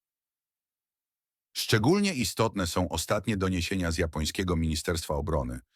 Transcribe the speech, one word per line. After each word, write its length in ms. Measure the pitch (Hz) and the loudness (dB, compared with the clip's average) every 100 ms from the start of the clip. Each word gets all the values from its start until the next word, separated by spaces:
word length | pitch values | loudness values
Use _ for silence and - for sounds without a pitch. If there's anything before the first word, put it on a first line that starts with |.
| _ _ _ _ _ _ _ _ _ _ _ _ _ _ _ - | _ _ _ _ _ _ _ _ _ _ _ _ _ _ _ -8
Szczególnie 580 | - 113 117 202 202 | 2 4 4 4 2
istotne 540 | 135 107 - 110 101 87 | 0 -2 0 0 2 -2
są 220 | 95 90 | 0 0
ostatnie 480 | 90 - 107 107 101 | -2 0 -2 0 0
doniesienia 540 | 92 90 85 95 85 | 0 0 0 0 -2
z 60 | 80 | 0
japońskiego 580 | 82 76 80 - 92 82 | -2 -2 -4 -2 0 0
Ministerstwa 580 | 80 78 - 82 - | 0 0 -2 -2 -2
Obrony, 460 | 73 73 78 64 62 - | -4 0 -2 -2 -8 -14